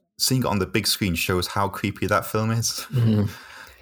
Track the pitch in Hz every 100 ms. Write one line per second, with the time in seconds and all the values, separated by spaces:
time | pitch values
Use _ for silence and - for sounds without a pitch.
0 | _ - - 131 120 101 92 113 101 -
1 | 101 82 - 92 87 - 101 - 101 98
2 | 95 101 - 107 110 113 117 - - 127
3 | 113 107 101 - - - - -